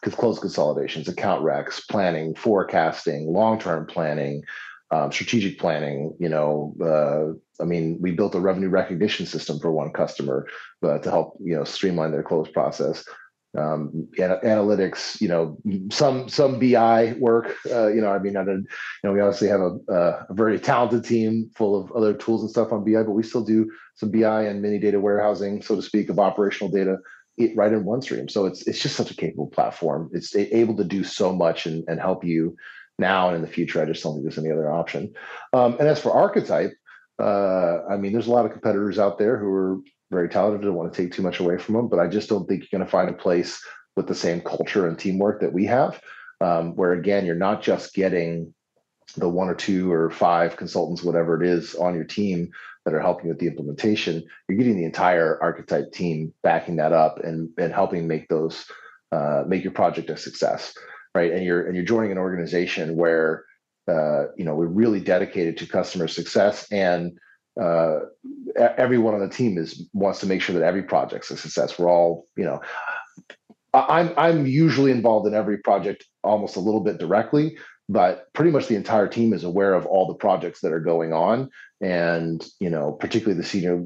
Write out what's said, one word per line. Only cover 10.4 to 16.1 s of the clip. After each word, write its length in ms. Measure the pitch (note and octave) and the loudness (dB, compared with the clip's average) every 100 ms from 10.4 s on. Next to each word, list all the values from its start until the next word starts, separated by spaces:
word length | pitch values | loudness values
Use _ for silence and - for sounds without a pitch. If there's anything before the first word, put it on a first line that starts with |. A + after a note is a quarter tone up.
| - - - - | -6 -12 -18 -4
uh, 160 | E2 D2 | -2 0
to 120 | F2 | 0
help, 260 | E2+ D#2 - | 0 0 -6
you 120 | F#2+ D#2+ | -4 -4
know, 80 | |
streamline 480 | C#2+ - G2 E2+ D#2+ | -4 -4 -2 0 -2
their 100 | D2 | -2
close 260 | - E2+ D#2 | -2 -2 -2
process. 560 | - C2 - C#2 D#2 - - - _ _ - | -2 -2 -2 -4 -4 -10 -20 -20 _ _ -6
Um, 500 | D2+ D#2 D2 D#2+ - - | -2 -2 -4 -8 -8 -2
ana-, 220 | F2+ F#2 | 0 0
analytics, 760 | A#2 G#2+ G#2 G2+ F#2 - - - | 2 2 4 2 0 -4 -10 -4
you 60 | G#2 | 0
know, 320 | E2+ D#2+ - G#2 F#2+ F#2+ | 0 -2 -4 -6 -4 -4
some, 380 | - D3 | 0 2